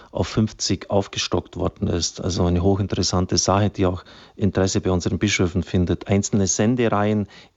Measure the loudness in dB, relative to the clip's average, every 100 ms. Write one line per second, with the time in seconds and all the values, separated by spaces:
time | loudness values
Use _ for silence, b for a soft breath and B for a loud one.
0 | B -4 -2 0 -2 -2 -4 -4 -2 -2
1 | -2 -6 -4 -4 -4 -6 -6 -4 -2 -2
2 | -4 -4 -4 0 2 2 2 2 0 -2
3 | 0 0 0 0 2 2 2 0 -2 -2
4 | B B B -2 0 2 0 0 0 0
5 | 0 0 0 2 0 0 0 0 0 -2
6 | 0 0 2 0 2 2 2 2 2 2
7 | 2 0 -2 B B